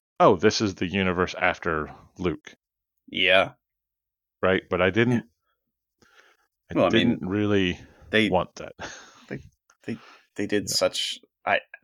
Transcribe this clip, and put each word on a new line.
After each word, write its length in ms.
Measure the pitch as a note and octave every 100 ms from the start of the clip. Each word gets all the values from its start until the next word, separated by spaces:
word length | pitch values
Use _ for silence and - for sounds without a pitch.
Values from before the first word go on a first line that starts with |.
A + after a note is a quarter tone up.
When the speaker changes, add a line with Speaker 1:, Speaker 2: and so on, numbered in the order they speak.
| _ -
Speaker 1:
"Oh, 160 | E3+ F2+
this 240 | G#2 -
is 160 | G#2+ F2
the 100 | F#2
universe 480 | G2 F#2 F2 F2+ -
after 540 | F2+ E2+ F2+ D#2 D2 - - -
Luke." 360 | F2+ - - - _ _ _ _ -
Speaker 2:
Yeah. 440 | - F2+ F#2 F2+ - _ _ _ _ _ _ _ _
Speaker 1:
Right? 220 | F#2+ F#2+ -
But 100 | F2+
I 100 | F#2
didn't, 340 | G2+ A#2+ A#2+ - _ _ _ _ _ _ _
Speaker 2:
Yeah. 40 | _ _ _ _ _ _ -
Speaker 1:
I 40 | E2+
Speaker 2:
Well, 100 | F#2
I 40 |
mean, 200 | - E2+
Speaker 1:
didn't 180 | - E2
really 500 | G#2 G#2 G2+ F#2 E2+ - _ -
Speaker 2:
they, 180 | G#2+ G#2
Speaker 1:
want 260 | F2 - -
that. 180 | - - - - - - -
Speaker 2:
they, 120 | - - _ _ _
they, 140 | - A2+ - - _ -
they 100 | G2+
did 180 | G#2
Speaker 1:
Yeah. 100 | F2+
Speaker 2:
such, 440 | - F#2 - - - - _
I, 160 | - G2 - -